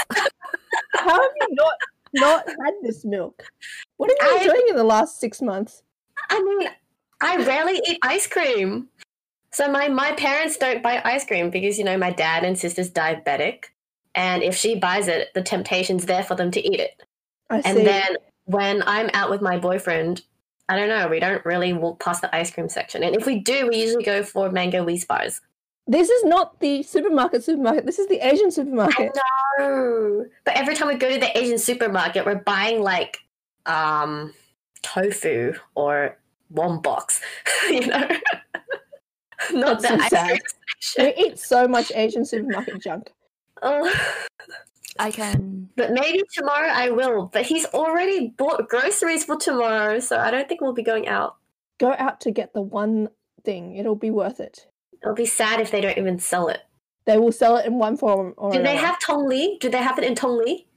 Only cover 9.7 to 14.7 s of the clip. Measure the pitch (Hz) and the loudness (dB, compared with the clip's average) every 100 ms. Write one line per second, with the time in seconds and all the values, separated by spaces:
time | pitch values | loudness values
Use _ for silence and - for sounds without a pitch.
9.7 | 277 285 262 285 302 285 285 320 - 262 | 0 0 0 0 -2 0 0 -2 -2 -2
10.7 | 240 240 247 233 269 269 190 175 185 196 | 0 -2 -2 -2 -2 -2 -2 -2 -2 -2
11.7 | 208 196 190 180 180 160 165 180 185 175 | -2 -2 0 -2 -2 -2 0 0 -2 -4
12.7 | 175 180 175 160 156 151 143 165 254 - | -4 -4 -2 -2 -2 -2 -2 -2 -4 -16
13.7 | _ _ _ _ 180 185 180 180 185 220 | _ _ _ _ -4 0 0 0 0 0